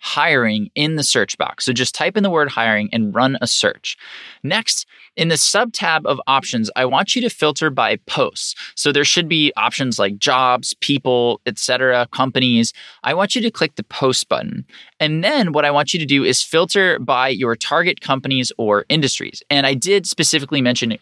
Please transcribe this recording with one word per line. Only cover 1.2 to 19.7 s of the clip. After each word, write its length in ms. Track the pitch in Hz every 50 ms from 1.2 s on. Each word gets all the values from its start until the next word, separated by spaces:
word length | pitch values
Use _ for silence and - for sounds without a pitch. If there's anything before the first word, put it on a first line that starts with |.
| 104 - - -
box. 280 | - 65 - - -
So 60 | - 127
just 220 | 120 127 - -
type 220 | - 156 175 185
in 80 | 220 196
the 60 | 196
word 200 | 175 160 147 139
hiring 380 | 127 - 113 113 107 104 107 104 -
and 220 | 117 110 104 92
run 240 | 110 127 131 135 -
a 60 | -
search. 500 | 117 - - - 98 - - - - - - - - - - - - - - -
Next, 440 | 139 175 214 226 - - - - - - - - - _
in 140 | - 165 165
the 80 | 165
sub 360 | 147 - - - - 247 233 -
tab 340 | - 208 175 160 160 -
of 140 | - 135 127 - -
options, 420 | 135 135 131 - - 120 110 107 -
I 80 | - 131
want 320 | 127 127 143 196 - -
you 60 | 254 226
to 60 | 233
filter 420 | - - 160 151 147 - 160 156
by 260 | 135 127 120 107 110 101 -
posts. 480 | - - 156 131 - - - - - - - - - -
So 160 | - - 147 139
there 120 | 143 147
should 240 | - - 180 175 156
be 240 | 165 160 147 143 -
options 420 | - 104 120 - - 139 127 113 -
like 200 | 104 101 101 101
jobs, 560 | - 147 131 127 131 127 123 123 123 - - -
people, 600 | - - 143 139 - 131 123 123 120 120 117 - _
et 140 | 120 107 -
cetera, 480 | - - 127 127 131 131 123 123 123 - -
companies. 600 | - 131 131 117 135 131 127 120 117 117 113 - - - - - _ -
I 120 | 123 147
want 200 | 175 196 196 -
you 80 | 254 208
to 80 | 233
click 240 | - - - 160 -
the 80 | - 107
post 460 | - - - - 131 127 - - -
button. 360 | - 62 - - - 127 131 - - - - - _ -
And 220 | 156 151 156 160 170
then 300 | 208 302 294 226 170 143
what 120 | 147 147
I 80 | 143 147
want 200 | 151 147 - -
you 60 | 170
to 80 | 156
do 160 | 135 139 139 131
is 180 | 101 123 - -
filter 580 | - - 160 180 185 - 202 190 185 160 -
by 280 | 123 117 135 123 131 135
your 280 | 135 98 131 117 113
target 440 | 117 - - 147 160 180 180 165 -
companies 520 | - - 139 131 - 135 135 131 123 - - -
or 280 | 117 107 104 104 - -
industries. 540 | 143 160 147 127 - - - - - - - -
And 160 | 143 143 139
I 80 | 135